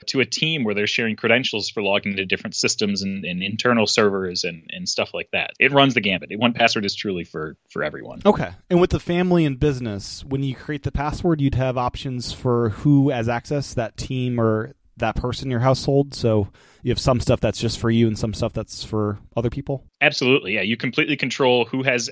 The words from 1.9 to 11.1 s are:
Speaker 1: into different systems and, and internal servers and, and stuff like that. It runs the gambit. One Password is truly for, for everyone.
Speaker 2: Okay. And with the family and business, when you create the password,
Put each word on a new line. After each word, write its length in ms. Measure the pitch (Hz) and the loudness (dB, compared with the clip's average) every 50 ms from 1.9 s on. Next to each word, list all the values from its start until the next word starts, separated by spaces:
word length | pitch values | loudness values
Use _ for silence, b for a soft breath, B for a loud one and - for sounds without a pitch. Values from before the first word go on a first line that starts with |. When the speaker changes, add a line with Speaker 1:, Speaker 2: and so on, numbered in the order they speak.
| 98 101 - 104 | 0 0 -2 -2
Speaker 1:
into 140 | 98 95 98 | -4 -4 -4
different 280 | 92 98 - - 104 - | -4 -4 -4 -4 -8 -6
systems 480 | - - 107 - - 107 104 101 92 | -2 -2 0 0 0 0 -2 -2 -2
and, 220 | 98 95 98 98 90 | -2 -4 -6 -6 -6
and 180 | 87 87 90 | -6 -6 -6
internal 440 | 95 98 107 107 - 123 120 117 107 | -6 -6 -4 0 2 2 4 4 4
servers 580 | 104 - - 107 101 98 98 95 90 90 90 - | 2 4 4 2 2 2 0 -2 -4 -4 -4 -4
and, 260 | 87 85 80 80 - | -6 -6 -8 -14 -14
and 180 | - 92 90 - | -12 -10 -6 -6
stuff 260 | - - 101 - - | -4 -4 -4 -6 -6
like 160 | 87 82 - | -10 -8 -4
that. 200 | - 92 - - - - | -4 -4 -4 -4 0 2
It 140 | 117 131 | 2 4
runs 220 | 139 139 139 135 120 | 6 6 6 6 4
the 60 | 123 | 2
gambit. 300 | 98 101 92 87 - - 95 104 | 0 0 -2 -2 -4 -6 -4 0
One 140 | 120 120 | 0 0
Password 320 | 117 - 117 113 - 113 101 | 2 4 2 2 2 0 -2
is 100 | 98 98 | -4 -4
truly 300 | - - 107 92 87 85 | -4 -4 -4 -4 -4 -6
for, 320 | - - 82 78 78 71 _ _ _ | -8 -10 -10 -10 -10 -12 _ _ _
for 120 | - - | -8 -6
everyone. 400 | 147 151 - 139 - - 127 - - | -6 -6 -6 -10 -14 -14 -8 0 4
Speaker 2:
Okay. 240 | 202 208 160 139 90 87 - _ - | 4 4 4 2 -6 -10 -12 _ 0
And 120 | 180 170 | 2 4
with 100 | 180 180 | 4 4
the 100 | - 160 | 0 -2
family 440 | - - 175 175 180 185 175 175 160 | -2 -2 -2 0 2 4 4 4 4
and 140 | 147 135 123 | 2 0 0
business, 680 | 147 151 139 123 123 113 104 98 95 - - - - | 0 0 0 -2 -4 -6 -6 -8 -8 -10 -14 -12 -8
when 180 | 147 135 135 | -6 -4 -4
you 120 | 139 135 127 | -4 -4 -6
create 280 | - - - 151 143 | -8 -8 -8 -8 -6
the 100 | - 151 | -6 -6
password, 480 | - - 143 151 | -4 -2 -4 -4